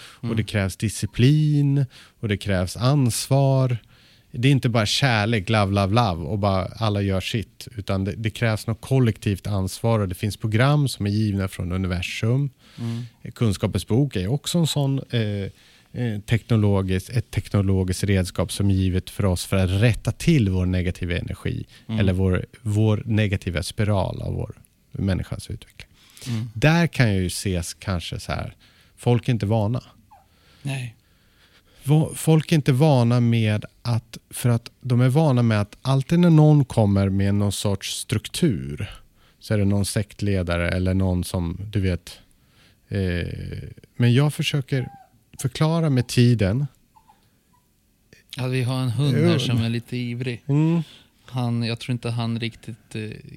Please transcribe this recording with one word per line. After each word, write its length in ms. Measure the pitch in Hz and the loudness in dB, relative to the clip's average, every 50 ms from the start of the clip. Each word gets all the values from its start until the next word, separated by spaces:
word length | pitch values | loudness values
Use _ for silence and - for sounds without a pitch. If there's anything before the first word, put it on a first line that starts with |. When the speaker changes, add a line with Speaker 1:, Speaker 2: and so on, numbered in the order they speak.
| - - - - | -16 -20 -16 -10
Speaker 1:
Mm. 100 | - 117 | -6 -4
Speaker 2:
Och 40 | 117 | -2
det 60 | 113 101 | -2 -2
krävs 320 | 98 - 107 98 95 92 | -2 -2 -2 -2 -2 -4
disciplin 1080 | - - 104 - - - 104 - - 117 135 151 156 151 151 147 143 143 139 139 143 135 123 - - - - _ _ | -4 -4 -4 -4 -4 -6 -4 0 4 4 6 6 4 4 2 2 2 2 2 2 0 0 -2 -6 -12 -20 -20 _ _
och 80 | - | -4
det 100 | 107 104 | -2 -2
krävs 400 | 95 - 104 98 90 92 87 - | -2 -2 0 0 0 0 -2 -4
ansvar. 1000 | - 110 127 143 147 131 117 107 - - - 135 139 139 135 135 131 131 127 123 110 - _ _ _ _ _ _ _ _ _ - | -2 0 2 2 4 2 2 0 -2 -2 0 2 2 4 4 2 2 2 0 -2 -4 -8 _ _ _ _ _ _ _ _ _ -4
Det 120 | 127 117 | 0 2
är 40 | 135 | 4
inte 180 | 143 127 - 127 | 4 4 2 2
bara 160 | 110 120 104 | 2 2 0
kärlek, 640 | 107 - - - 135 117 110 101 107 120 110 90 - | 0 0 2 2 2 2 2 2 2 0 0 0 0
love, 220 | 113 107 104 95 | 2 2 2 2
love, 220 | 101 101 98 95 101 | 2 2 2 2 2
love 280 | 120 120 104 87 82 85 | 2 2 2 0 -2 -4
och 140 | 69 101 104 | -4 -4 0
bara 260 | 98 101 95 95 90 | 0 0 2 0 -2
alla 360 | - - - 113 110 104 101 | -4 -6 -4 -4 -2 0 0
gör 200 | 101 98 95 92 | 0 0 -2 -2
sitt, 460 | 92 - - 117 92 - _ - - - - | -2 -4 -4 -6 -6 -6 _ -20 -20 -16 -14
utan 280 | 104 95 - 98 95 95 | -10 -6 -4 -4 -2 -2
det, 100 | 101 - | -4 -4
det 120 | - 110 110 | -4 -6 -6
krävs 380 | - - 123 113 110 104 - | -4 -2 -2 -2 -2 -2 -4
något 140 | - 110 - | -6 -6 -6
kollektivt 680 | - - 131 135 127 113 101 - - 107 101 92 - | -4 0 2 2 4 2 2 0 -2 -2 -2 -2 -4
ansvar 520 | - 104 98 95 92 - - - 117 117 110 | -4 -2 -2 -2 -4 -4 -2 0 0 0 0
och 80 | 104 92 | 0 -2
det 60 | 92 | -4
finns 220 | - - 107 95 | -4 -6 -6 -4
program 500 | - - 110 107 110 123 143 147 151 143 | -4 -4 0 2 2 4 4 4 2 2
som 180 | 127 - - 101 | 0 -2 -2 -2
är 40 | 101 | -2
givna 380 | 101 107 110 107 98 98 95 | 0 0 0 0 0 -2 -2
från 240 | 95 - - 92 87 | -4 -6 -6 -6 -4
universum. 800 | 90 92 95 90 90 90 90 - - - - 113 123 135 143 135 - _ _ - - - | -4 -2 -2 -2 -2 -4 -6 -6 -6 -4 -2 0 0 0 -2 -4 -6 _ _ -20 -14 -10
Speaker 1:
Mm. 240 | 113 117 117 117 120 113 - _ - - - | -8 -8 -8 -8 -10 -12 -16 _ -16 -12 -4
Speaker 2:
Kunskapens 520 | - 120 113 95 - - 101 - 104 - | -2 0 0 0 0 -2 -2 -2 -2 -2
bok 280 | - 107 120 147 135 - | 0 0 2 2 0 0
är 120 | 101 92 | -2 -2
också 300 | 95 127 147 - - - 175 | -2 -2 -4 -2 -2 0 0
en 80 | 165 | 0
sån, 340 | 143 - 156 139 135 135 135 - - | 0 0 0 0 0 -2 -2 -4 -4
eh, 120 | - 120 110 104 104 101 98 98 - _ _ _ _ _ _ _ - - 123 | -2 -2 -2 -2 -2 -4 -6 -6 -10 _ _ _ _ _ _ _ -8 -6 -4
eh, 160 | 117 107 104 101 | -4 -4 -6 -4
teknologisk, 840 | - 120 107 - - 117 110 104 104 98 95 95 92 92 92 - - | -2 -2 -2 0 2 2 2 4 4 2 2 2 0 0 -2 -2 -4
ett 220 | 113 131 - _ | -4 -4 -4 _
teknologiskt 720 | - - - - - 104 98 98 98 95 92 90 90 - - | -4 -6 -4 0 0 2 2 2 2 2 0 0 -2 -2 0
redskap 480 | 101 101 95 90 90 - - 92 - | 0 2 2 0 0 -2 -4 -4 -4
som 180 | - - 98 101 | -2 0 0 2
är 40 | 95 | 2
givet 360 | 95 95 95 90 92 - - | 2 2 2 0 -2 -4 -4
för 160 | - - 101 | -6 -2 0
oss 200 | 98 90 85 - | 0 0 -2 -2
för 120 | - - | -2 0
att 120 | 98 92 87 92 98 | 0 2 2 2 2
rätta 300 | 110 123 110 - - - | 2 2 2 0 -2 -6
till 380 | - - - - 170 147 110 95 | -6 -2 2 2 4 4 4 2
vår 160 | 92 92 92 | 2 0 0
negativa 520 | 90 92 90 87 90 87 - 92 87 85 | 0 0 0 0 -2 -4 -4 -4 -4 -4
energi 480 | 92 - - - - - - 85 - - - - - - | -4 -4 -6 -8 -8 -6 -6 -6 -6 -8 -12 -16 -18 -10
Speaker 1:
Mm. 120 | - 110 107 | -6 -2 0
Speaker 2:
eller 140 | 104 92 92 | 0 2 2
vår, 320 | 92 95 95 92 87 - - - - | 2 2 2 0 0 -2 -6 -12 -10
vår 420 | - 110 101 107 110 110 107 101 - | -6 -2 0 2 2 2 0 0 -2
negativa 580 | 113 110 104 107 101 101 92 - - 85 - - | -2 0 0 0 0 -2 -4 -4 -4 -4 -4 -6
spiral 580 | - - - 107 101 107 98 87 85 - - | -6 -4 -4 -2 0 0 0 -2 -2 -4 -8
av 120 | - - 90 | -8 -6 -6
vår 200 | 90 87 - - - - _ _ _ _ _ | -6 -6 -8 -10 -16 -20 _ _ _ _ _
människans 580 | - - 95 98 92 85 82 - - - - - | -8 -4 -2 0 0 -2 -4 -6 -10 -12 -12 -12
utveckling. 400 | - - - - _ - - _ _ _ _ _ - - - | -12 -14 -14 -18 _ -20 -20 _ _ _ _ _ -20 -14 -8
Speaker 1:
Mm. 220 | 131 117 110 113 120 - | -6 -6 -6 -6 -8 -4
Speaker 2:
Där 340 | 107 104 151 160 170 170 | 0 2 4 4 4 2
kan 200 | 156 - - 131 | 0 0 2 2
jag 100 | 110 98 | 2 2
ju 100 | 95 92 | 2 0
ses 460 | 87 - - - 104 92 87 85 - - | -2 -4 -4 -4 -4 -2 -4 -4 -6 -10
kanske 460 | - - - 95 85 - - - - | -10 -6 -4 -4 -4 -6 -8 -10 -10
så 120 | - - | -8 -8
här, 240 | - 80 85 - - _ _ _ _ _ _ _ _ | -6 -6 -8 -10 -12 _ _ _ _ _ _ _ _
folk 300 | - - 123 120 117 - | -4 0 0 0 0 0
är 40 | - | -2
inte 140 | 123 104 104 | -2 -2 0
vana. 380 | 101 113 113 104 104 113 110 - - - _ _ _ - - _ _ _ _ _ _ _ _ | 0 0 0 0 -2 -4 -6 -8 -12 -20 _ _ _ -20 -20 _ _ _ _ _ _ _ _
Speaker 1:
Nej. 340 | - 139 135 131 127 117 110 _ _ _ _ _ _ _ _ _ _ _ _ _ _ _ _ _ - | -10 -8 -8 -8 -10 -12 -14 _ _ _ _ _ _ _ _ _ _ _ _ _ _ _ _ _ -2
Speaker 2:
Va-, 240 | 135 151 156 156 - - | 2 2 2 2 0 -4
folk 360 | - - - 160 160 - - | -4 0 2 2 4 2 2
är 40 | 170 | 0
inte 160 | 156 127 - | 0 2 2
vana 480 | 131 123 156 160 143 127 120 117 120 123 | 2 4 4 4 6 4 4 4 4 4
med 460 | 120 117 117 117 110 107 107 104 - - _ _ | 4 4 2 2 2 2 0 -2 -4 -8 _ _
att, 360 | - - 120 110 - _ - - _ - | -6 -4 -2 -2 -4 _ -14 -20 _ -16
för 200 | - - - 123 | -8 -2 0 2
att 220 | 120 117 - - _ _ | 2 0 -2 -6 _ _
de 200 | - 123 123 120 | -4 0 2 4
är 80 | 127 131 | 4 4
vana 340 | 123 156 160 156 127 123 120 | 4 4 4 4 4 4 4
med 180 | 113 110 104 | 4 2 2
att 160 | 101 - - - | 0 -2 -6 -8
alltid 380 | - 131 135 135 131 - 170 170 | -2 0 0 0 0 2 2 4
när 100 | 175 175 | 6 6
någon 360 | 165 156 151 151 151 147 135 | 8 8 8 8 8 6 4
kommer 440 | - - - 110 101 98 98 98 98 | 2 2 2 4 4 4 4 2 2
med 260 | 95 98 98 98 101 | 2 2 2 2 2
någon 160 | 101 101 101 | 2 0 0
sorts 440 | 98 - - 104 98 - - - - | -2 -2 -2 -2 -2 -4 -6 -8 -10
struktur 920 | - - - - 107 - - - - - 165 107 73 65 69 71 - 101 - - - - - _ _ _ _ _ _ | -10 -6 -4 -4 -4 -4 -6 -4 -2 0 0 0 -2 -4 -8 -8 -8 -10 -10 -12 -16 -20 -20 _ _ _ _ _ _
så 140 | - - 110 | -6 -2 0
är 40 | |
det 80 | 104 101 | 0 2
någon 200 | 98 101 101 98 | 2 2 0 0
sektledare 840 | - - 113 104 - - - 107 101 98 95 90 85 85 85 85 85 | -2 -2 -4 -4 -6 -6 -6 -2 -2 0 0 0 -2 -2 0 0 0
eller 240 | - 92 92 92 92 | 0 0 0 0 0
någon 300 | 95 95 92 90 90 87 | 2 2 0 0 -2 -2
som, 340 | - - 92 85 85 85 92 98 107 | -4 -4 -4 -4 -4 -6 -8 -8 -6
du 80 | 104 107 | -4 -2
vet, 400 | 92 95 87 85 - - - - - _ _ _ _ _ _ _ _ _ _ _ _ - | -2 -2 -2 -4 -6 -12 -20 -20 -20 _ _ _ _ _ _ _ _ _ _ _ _ -8
eh, 380 | - 101 95 92 87 85 85 87 85 90 90 90 90 98 - - - - - - _ | -4 -4 -2 -2 -2 -4 -4 -6 -8 -10 -10 -10 -10 -12 -12 -14 -16 -20 -20 -12 _
men 180 | - 123 120 120 | 0 2 4 4
jag 200 | 127 147 151 - | 4 2 2 0
försöker 540 | - 156 - - 147 131 - 143 135 123 - - - - _ _ _ _ _ - - | -2 -4 -4 -2 -4 -4 -4 -4 -4 -4 -6 -10 -18 -20 _ _ _ _ _ -10 -8
förklara 480 | - 131 - - 160 156 165 170 160 156 | -8 -6 -2 0 0 0 2 2 2 2
med 180 | 139 123 120 | 2 2 0
tiden. 600 | - - 131 123 120 123 110 104 92 110 127 147 139 _ _ _ _ _ _ _ _ _ _ _ _ _ _ _ _ _ _ _ _ _ _ _ _ _ _ _ _ _ - _ _ - | 2 2 4 4 6 4 4 2 2 0 0 -2 -4 _ _ _ _ _ _ _ _ _ _ _ _ _ _ _ _ _ _ _ _ _ _ _ _ _ _ _ _ _ -20 _ _ -10
Speaker 1:
Ja, 100 | - 127 | -6 -4
vi 160 | 127 127 131 123 | -4 -2 -2 -2
har 180 | 120 131 131 | -2 -2 -2
en 80 | 131 127 | -2 -2
hund 260 | 110 110 143 147 143 | -2 0 0 2 2
här 160 | 147 156 170 165 | 4 4 4 2
Speaker 2:
Jo. 60 | 151 | 2
Speaker 1:
som 220 | 131 135 120 117 | 0 0 0 0
är 80 | 113 113 | 0 0
lite 280 | 117 120 117 - - | -2 -4 -6 -6 -6
ivrig. 460 | 123 123 120 120 120 131 127 120 110 - | -6 -4 -4 -6 -6 -6 -6 -6 -6 -4
Speaker 2:
Mm. 340 | - 139 147 156 160 165 170 151 - - - - _ _ _ _ | 0 0 2 2 2 2 0 -2 -4 -10 -20 -20 _ _ _ _
Speaker 1:
Han, 380 | - - 131 123 120 117 117 117 | -10 -6 -4 -2 -2 -2 -2 -2
jag 160 | 113 117 117 | -4 -4 -6
tror 140 | - - 127 | -6 -6 -6
inte 160 | 117 - 120 | -4 -4 -4
han 300 | 117 120 117 113 117 117 | -4 -4 -2 -4 -4 -4
riktigt, 560 | 117 117 113 - - - 110 - _ - - | -4 -6 -8 -10 -14 -16 -16 -16 _ -14 -10
eh, 140 | 110 107 107 - - - 131 - | -10 -10 -10 -12 -14 -18 -20 -20